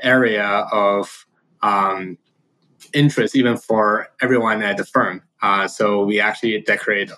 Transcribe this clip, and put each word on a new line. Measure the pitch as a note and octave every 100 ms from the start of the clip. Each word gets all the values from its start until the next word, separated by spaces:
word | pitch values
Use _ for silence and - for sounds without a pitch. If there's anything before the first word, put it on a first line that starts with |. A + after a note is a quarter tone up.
area | B2+ B2+ A#2 G#2 G2+ G2+ -
of, | G#2+ G2+ G2+ F#2+ - _ _ _ -
um, | G#2+ G2+ G2 F#2+ F#2 E2+ _ _ _ _ _ _ -
interest | D3 D3 - A2 C3+
even | B2 A2+
for | - A2 G#2+ G#2+ - -
everyone | B2+ B2+ A2+ G#2+
at | G3+ G2+
the | -
firm. | B2+ G#2 F#2 _ -
Uh, | G#2 G2 F#2+
so | - G#2 G2+
we | G2+ G#2
actually | G#2+ - A#2 G#2+
decorate | A2 G#2 - G#2 G2